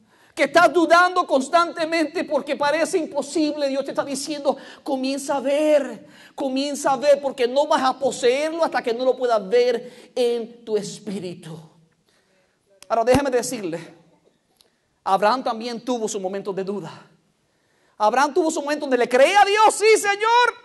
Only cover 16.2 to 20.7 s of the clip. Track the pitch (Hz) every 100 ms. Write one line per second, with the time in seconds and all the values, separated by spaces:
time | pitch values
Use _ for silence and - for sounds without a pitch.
16.2 | 185 196 202 190 190 202 160 - - _
17.2 | _ _ _ _ _ _ _ - 214 240
18.2 | 294 269 320 320 277 302 294 254 233 247
19.2 | 285 403 403 415 440 - 415 427 403 403
20.2 | 440 480 480 440 -